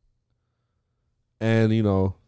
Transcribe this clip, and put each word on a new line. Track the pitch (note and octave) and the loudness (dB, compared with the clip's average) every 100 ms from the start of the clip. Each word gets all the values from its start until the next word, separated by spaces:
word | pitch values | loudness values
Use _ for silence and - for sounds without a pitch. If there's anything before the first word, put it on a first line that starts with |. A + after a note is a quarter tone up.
| _ _ _ _ _ _ _ _ _ _ _ _ _ - | _ _ _ _ _ _ _ _ _ _ _ _ _ -6
and, | A2+ A2+ A2+ | -2 0 2
you | A2 | 0
know, | G#2 F#2+ F#2+ - | 0 0 -2 -6